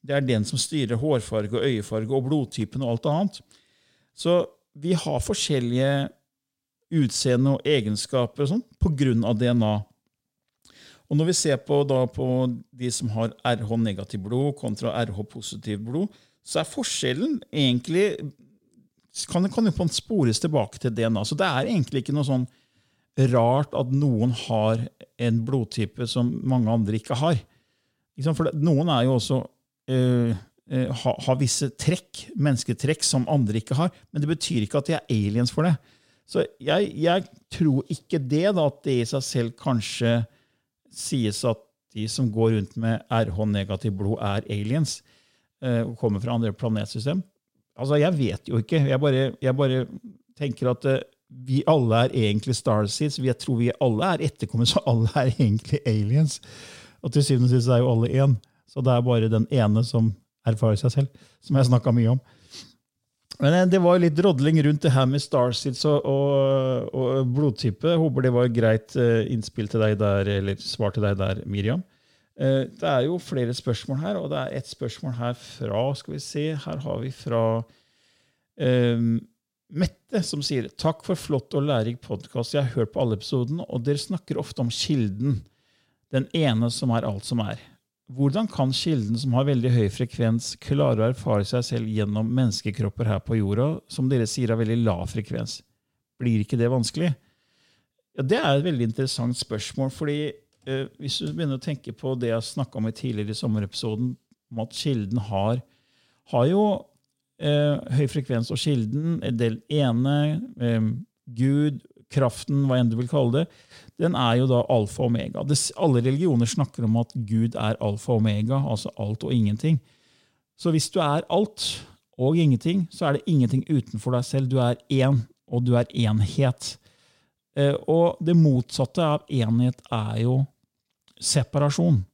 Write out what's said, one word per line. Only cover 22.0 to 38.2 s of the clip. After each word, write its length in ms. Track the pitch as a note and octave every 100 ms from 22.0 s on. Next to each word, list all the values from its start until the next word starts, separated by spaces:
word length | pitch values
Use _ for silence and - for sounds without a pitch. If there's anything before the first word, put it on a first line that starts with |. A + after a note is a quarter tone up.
ikke 120 | - C#3+
noe 120 | C#3
sånn 160 | B2+ B2 _ _ _ _ _ _ - C3
rart 400 | B2 A#2 C3 D3
at 160 | - B2+
noen 480 | C3+ D3 A#2 A#2+ A#2+
har 400 | - A2+ G#2+ A2+ A#2+ _ - -
en 240 | A#2+ A2+ A2+
blodtype 560 | C3 G#2+ - G2+ - A#2
som 160 | B2+ A#2+ -
mange 240 | C3 C3 A2
andre 300 | A#2 G#2 G#2+
ikke 160 | - A#2+
har. 160 | D#3 C3+ - _ _ _ _ _ _
Ikke 160 | - C#3
sant? 80 | D#3
For 160 | E3
det, 80 | D#3 D#3
noen 240 | C#3+ E3
er 160 | C3+ B2+
jo 80 | B2+
også, 240 | - C3 - _ _ _ -
eh, 480 | C3 B2+ B2 A#2 G2+ - _ _
eh, 240 | C3 B2+
ha, 260 | A#2+ B2+ -
har 160 | - C3
visse 320 | C3+ - C#3 -
trekk, 480 | - F3+ _ - - D4
mennesketrekk 640 | D3 B2 - A#2 C#3 D#3+
som 220 | - E3+ B2
andre 320 | D3 A2 G#2+
ikke 160 | - B2+
har, 80 | F3 - _
men 100 | -
det 60 | D3 E3
betyr 320 | - B2+ G#2+
ikke 160 | D3
at 80 | C#3
de 80 | D#3+
er 80 | - A2+
aliens 400 | G#2 G#2+ A#2+ -
for 80 |
det. 140 | E3+ D3+ _ _ _ _ _
Så 160 | - - _
jeg, 320 | C3 D#3+ G#3 -
jeg 300 | D#3+ F3+ - - _ -
tror 320 | D#3+ C3+ -
ikke 320 | D3+ _ E3